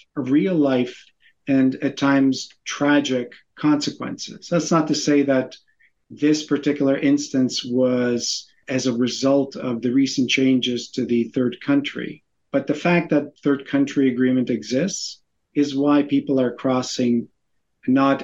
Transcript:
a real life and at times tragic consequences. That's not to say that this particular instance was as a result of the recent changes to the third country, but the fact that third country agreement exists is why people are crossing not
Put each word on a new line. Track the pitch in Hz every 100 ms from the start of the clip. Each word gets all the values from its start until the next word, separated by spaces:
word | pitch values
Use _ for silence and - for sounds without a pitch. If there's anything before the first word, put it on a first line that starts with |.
| _ -
a |
real | 127 143 190 175
life | 139 127 123 - - _ _ _ -
and | 135 131 131
at | 139 -
times | 139 139 135 131 - _
tragic | - - 147 147 135 127 120 - _ -
consequences. | 151 147 - - 131 - - - -
That's | 170 -
not | 170 151
to | 143
say | - 147
that | 139 131 127 - _ _ _ _ -
this | 113 147 151
particular | - 143 147 143 139 135
instance | 147 143 - 135 127 - 127
was | 123 127 123 123 120 117 - - _ -
as | 131 127
a | 117
result | 123 - 135 139 135 -
of | 131 117
the | 123
recent | 131 135 - 123
changes | - 131 127 123 120 -
to | - 113
the | 120 113
third | - 123 120
country, | - 143 143 - - - _ _ _
but | 139 139
the |
fact | 151 175 175 170
that | 151 147 _
third | 147 139 -
country | 143 139 - 135
agreement | 120 127 127 123
exists | 117 107 127 185 - - - _ _ _
is | 147 135 135
why | 147 147
people | 143 139 - 135
are | 123
crossing | - 131 127 123 - 120 120 107 _ _ _ _ _ -
not | 131 135 135